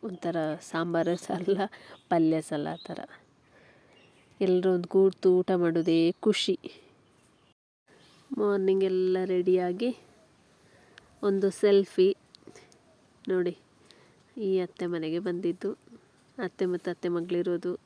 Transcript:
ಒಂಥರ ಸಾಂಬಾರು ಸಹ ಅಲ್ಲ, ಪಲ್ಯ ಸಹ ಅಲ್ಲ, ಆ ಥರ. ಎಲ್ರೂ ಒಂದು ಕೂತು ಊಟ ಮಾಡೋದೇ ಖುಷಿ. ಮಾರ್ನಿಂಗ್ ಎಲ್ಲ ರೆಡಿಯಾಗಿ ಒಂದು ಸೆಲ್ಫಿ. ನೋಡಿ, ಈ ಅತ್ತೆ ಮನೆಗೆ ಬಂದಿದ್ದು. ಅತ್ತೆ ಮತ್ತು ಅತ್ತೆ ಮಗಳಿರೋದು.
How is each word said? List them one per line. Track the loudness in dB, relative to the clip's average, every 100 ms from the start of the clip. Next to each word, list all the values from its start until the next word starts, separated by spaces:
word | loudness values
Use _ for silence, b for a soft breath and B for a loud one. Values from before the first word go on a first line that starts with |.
| -10
ಒಂಥರ | -8 -6 -2 -4 -6 -6
ಸಾಂಬಾರು | -6 -2 0 0 -2 -4
ಸಹ | -6
ಅಲ್ಲ, | -2 -2 -2 B B B _
ಪಲ್ಯ | 2 2 2 -2
ಸಹ | -6
ಅಲ್ಲ, | -6 -8
ಆ | -12
ಥರ. | -14 -14 -18 _ _ _ b b b b b b b b _ 0
ಎಲ್ರೂ | 2 2 0
ಒಂದು | 2
ಕೂತು | 4 4 4 2 4
ಊಟ | 2 2
ಮಾಡೋದೇ | 2 0 2 2 2 2 0
ಖುಷಿ. | 0 0 -4 -6 -18 -20 _ _ _ _ _ _ _ _ _ _ b b b b -2
ಮಾರ್ನಿಂಗ್ | 0 2 2 2 2
ಎಲ್ಲ | 2 2 0 0 0
ರೆಡಿಯಾಗಿ | 2 2 2 -2 -4 -4 -14 -20 _ _ _ _ b b b b b _ -2
ಒಂದು | 0 0 2
ಸೆಲ್ಫಿ. | 4 4 4 2 2 2 _ -20 -20 B B B _ _ _ _ -4
ನೋಡಿ, | -2 -2 -6 _ _ b b b b b -8 -2
ಈ | 0 -2
ಅತ್ತೆ | -6 -6
ಮನೆಗೆ | -4 -4 -4 -4
ಬಂದಿದ್ದು. | -4 -4 -4 -6 -8 _ -20 _ _ _ -10 -10
ಅತ್ತೆ | _ -4
ಮತ್ತು | -2 -6
ಅತ್ತೆ | -6 -4 -4
ಮಗಳಿರೋದು. | -2 -2 -2 -2 -4 -8